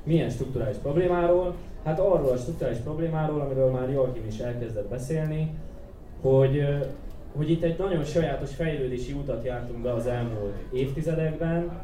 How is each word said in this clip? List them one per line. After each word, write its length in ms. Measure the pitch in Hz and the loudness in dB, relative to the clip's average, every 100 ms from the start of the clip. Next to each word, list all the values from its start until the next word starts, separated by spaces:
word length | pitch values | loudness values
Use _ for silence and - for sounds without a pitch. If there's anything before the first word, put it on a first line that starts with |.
Milyen 260 | - 160 123 | 4 2 2
strukturális 480 | 120 135 123 110 104 | -2 -4 -2 -2 -2
problémáról? 760 | 139 151 180 175 170 175 180 170 - - | 0 2 4 4 6 4 4 -4 -10 -8
Hát 160 | 151 165 | -2 2
arról 300 | 196 175 139 | 6 6 4
a 80 | 123 | 0
strukturális 400 | - 165 127 117 | -2 -2 -2 -2
problémáról, 640 | - 156 165 156 156 151 | -4 -2 -2 0 0 0
amiről 300 | 139 135 131 | 0 4 4
már 180 | 127 127 | 4 0
Joachim 380 | 139 127 113 110 | 2 2 0 -6
is 120 | 107 | -4
elkezdett 500 | 120 120 117 107 104 | -4 -4 -4 -4 -4
beszélni, 640 | 127 135 160 156 156 156 - - - - - - - | -4 -2 -2 0 -2 -2 -4 -8 -12 -14 -16 -14 -2
hogy, 360 | 135 135 135 143 | 4 6 6 4
ö, 200 | 143 143 135 - - - - 143 | 2 0 -2 -6 -10 -10 -10 -4
hogy 140 | 156 | 0
itt 140 | 165 | 2
egy 140 | 170 165 | 2 0
nagyon 260 | 190 170 | 0 0
sajátos 520 | 143 170 156 135 135 - | 0 0 0 0 -6 -2
fejlődési 580 | 165 147 127 123 123 | -2 0 -2 -2 -4
utat 300 | 139 143 120 | -4 -4 -4
jártunk 360 | 127 120 120 117 | -4 -4 -6 -4
be 140 | 120 | -2
az 120 | 120 123 | 0 0
elmúlt 480 | 123 117 107 101 98 - | -2 -2 -2 -4 -6 -4
évtizedekben 1080 | 127 135 - 160 160 160 151 165 165 175 - | -2 0 0 0 2 0 0 0 0 -2 -6